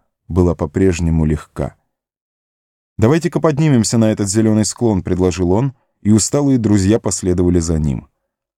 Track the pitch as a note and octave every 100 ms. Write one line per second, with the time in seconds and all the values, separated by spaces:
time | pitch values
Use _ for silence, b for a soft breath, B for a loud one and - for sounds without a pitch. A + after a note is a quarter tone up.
0 | _ _ - F2 F2 D#2+ E2 F#2 F#2+ E2+
1 | E2 D#2+ D#2 D#2 - - C2 - _ _
2 | _ _ _ _ _ _ _ _ _ -
3 | A2 D#3+ F3 D3+ D#3+ C#3+ D#3 B2+ G#2 A#2+
4 | A2 G#2 G2+ A2 A2 G#2+ G#2 - A#2 G2
5 | F2+ F2+ F2+ E2+ F2 G2 C#3 - _ _
6 | G2 G#2+ - C#3+ C#3+ C3 G#2 G#2 F#2+ A2+
7 | G#2+ - F#2 F2+ F2+ F2 E2 D#2+ D2+ B1
8 | - _ _ _ _